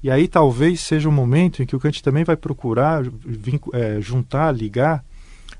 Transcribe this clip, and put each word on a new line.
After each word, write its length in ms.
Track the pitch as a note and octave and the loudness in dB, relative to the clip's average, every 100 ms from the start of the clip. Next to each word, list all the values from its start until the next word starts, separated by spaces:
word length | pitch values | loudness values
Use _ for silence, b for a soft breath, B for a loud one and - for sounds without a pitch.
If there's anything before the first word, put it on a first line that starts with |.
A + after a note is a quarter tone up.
E 80 | C3+ | 2
aí 160 | C3 E3+ | 2 2
talvez 540 | F3 D3 A#2 D#3 F3 | 4 4 4 0 0
seja 260 | - D#3 D3+ | -2 0 2
o 40 | |
momento 520 | D3 B2 C#3+ F3+ - | 2 2 4 2 0
em 20 | B2+ | -4
que 100 | C3+ | -2
o 40 | |
Kant 240 | D3+ D3 | -2 -2
também 220 | - C#3 E3 | -2 0 0
vai 100 | D#3 | -2
procurar 680 | - C#3+ B2 A2+ C#3+ D#3+ | -2 -6 -2 2 2 0
vinku-, 680 | B2+ A2+ - A2+ G#2+ C#3+ - | -4 -8 -10 -8 -4 -4 -4
eh, 280 | B2 A2+ G#2+ | -4 -2 -4
juntar, 500 | G2 B2+ B2 C3+ D#3+ | -2 -4 -2 -2 0
ligar 520 | B2+ A2 A2 D3 D#3 - B B B B B | -2 -4 0 0 0 -6 B B B B B